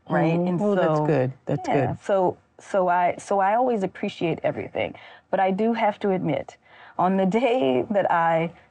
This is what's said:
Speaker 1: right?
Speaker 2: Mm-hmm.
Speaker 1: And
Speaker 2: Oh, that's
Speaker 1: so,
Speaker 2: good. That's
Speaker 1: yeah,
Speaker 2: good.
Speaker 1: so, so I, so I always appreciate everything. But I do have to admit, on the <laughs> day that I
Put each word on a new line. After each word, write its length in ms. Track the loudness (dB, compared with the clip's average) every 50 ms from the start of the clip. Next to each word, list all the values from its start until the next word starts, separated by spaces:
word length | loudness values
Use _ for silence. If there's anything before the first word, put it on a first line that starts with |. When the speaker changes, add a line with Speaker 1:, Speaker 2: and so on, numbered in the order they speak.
| _ -2
Speaker 1:
right? 240 | 0 2 2 2 2
Speaker 2:
Mm-hmm. 140 | 0 0
Speaker 1:
And 140 | 0 -2 0
Speaker 2:
Oh, 140 | 0 0 2
that's 220 | 2 2 2 2 2
Speaker 1:
so, 60 | 2
Speaker 2:
good. 260 | 2 2 2 0 -2 -4 -8 _
That's 220 | -4 -4 -4 -2
Speaker 1:
yeah, 200 | -2 0 0 0
Speaker 2:
good. 100 | -2 -4 -6 -2
Speaker 1:
so, 340 | 0 0 2 2 0 -2 -4 _ _ _ -20
so 260 | -10 -4 -2 0 2 2
I, 260 | 2 2 2 0 0
so 220 | -4 -4 -2 0 2
I 160 | 2 2 2
always 280 | 2 2 0 0 0 -2
appreciate 560 | -4 -4 -6 -8 -8 -6 -4 -2 -2 -2 -2 -2
everything. 500 | -4 -4 -4 -8 -8 -6 -4 -4 -6 -6 -12 -18 -20 -20 -20 _ _
But 80 | 0 0
I 120 | 0 0
do 220 | 0 0 0 0 0
have 260 | 0 0 -2 -2 -2
to 120 | -2 -2
admit, 460 | -2 0 -2 -2 -2 -4 -6 -10 -16 -20 _ -20 -20 -20 -20 -10 -2
on 200 | 0 0 2 2
the 80 | 2 2
<laughs> 160 | 2 2 2 2
day 420 | 2 2 2 2 2 2 0 0 0
that 200 | 0 0 0 2
I 400 | 2 2 2 2 2 0 0 -2 -6 -12 -20 _